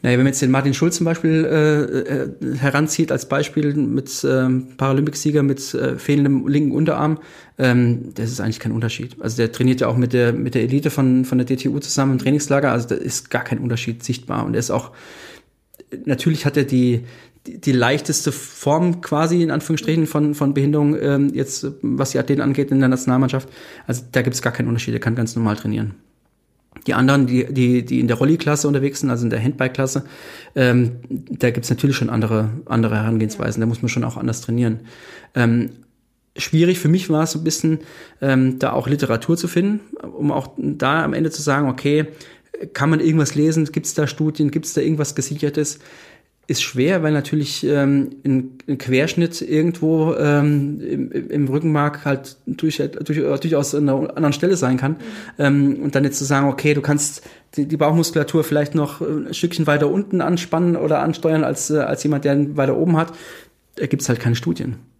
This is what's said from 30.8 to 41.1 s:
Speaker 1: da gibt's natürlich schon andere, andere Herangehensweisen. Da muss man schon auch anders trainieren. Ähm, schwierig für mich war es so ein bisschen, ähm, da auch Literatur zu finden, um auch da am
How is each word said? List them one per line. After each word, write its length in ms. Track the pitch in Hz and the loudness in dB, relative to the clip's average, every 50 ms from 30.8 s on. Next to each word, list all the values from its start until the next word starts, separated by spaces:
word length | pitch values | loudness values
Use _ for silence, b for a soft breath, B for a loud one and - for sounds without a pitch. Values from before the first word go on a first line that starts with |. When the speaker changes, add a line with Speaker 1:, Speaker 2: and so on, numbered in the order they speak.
| 123 117 - - - - | 4 2 -2 -6 -10 -10
Speaker 1:
da 420 | - - - - - - - 123 | -10 -10 -8 -10 -6 0 0 0
gibt's 180 | 117 127 117 - | 0 0 -2 -2
natürlich 280 | 123 - - 139 135 | -2 0 2 0 2
schon 120 | - 120 113 | 2 0 0
andere, 400 | 120 113 110 110 113 107 110 107 110 147 - | 0 0 0 2 2 2 0 0 -2 -6 -6
andere 300 | - - 117 113 110 110 | -2 0 0 2 2 0
Herangehensweisen. 640 | 107 107 110 113 110 110 107 - - - 110 110 110 | 0 0 0 0 0 0 -2 -2 -4 -6 -4 -2 -2
Da 80 | 113 | -2
muss 140 | 113 117 117 | -2 -2 -2
man 80 | - 120 | -4 -4
schon 160 | - 123 120 | -2 -2 -4
auch 100 | 120 120 | -4 -6
anders 240 | 117 - 123 117 - | -4 -4 -4 -4 -4
trainieren. 380 | - - 117 120 123 113 110 113 B B B B B B B B B B _ | -6 -4 -2 0 0 0 -2 -4 B B B B B B B B B B _
Ähm, 360 | 131 120 117 117 120 113 - - - - _ _ _ _ _ _ _ _ _ _ | 0 2 2 4 2 0 -2 -6 -14 -20 _ _ _ _ _ _ _ _ _ _
schwierig 420 | - - - - 156 170 175 185 175 | -10 -6 0 2 4 4 4 2 2
für 80 | - | 2
mich 220 | 151 165 190 180 - | 2 2 2 2 0
war 140 | 160 151 160 | 0 0 0
es 80 | 160 | -2
so 80 | - 156 | -2 -4
ein 40 | 165 | -4
bisschen, 360 | 160 156 - - 160 160 156 B B B B B B B B | -4 -2 0 0 0 0 0 B B B B B B B B
ähm, 360 | - 139 135 131 131 131 131 | 0 2 4 4 4 2 2
da 140 | 127 131 127 | 0 -2 0
auch 160 | 110 123 127 | 0 -2 0
Literatur 480 | 127 147 143 143 - 117 113 - - 165 | 0 0 0 0 0 0 -2 0 0 -2
zu 140 | 170 - 170 | 0 -2 -2
finden, 320 | - 175 185 202 214 208 - - - - - - - | 0 0 2 2 0 -2 -4 -10 -14 -14 -12 -14 -8
um 140 | - 147 147 | -2 -2 -2
auch 200 | - - 135 - - | 0 -2 -6 -6 -10
da 460 | - 254 147 147 - 131 131 143 160 156 | -6 -4 -4 -2 0 0 0 2 0 0
am 100 | 143 | 0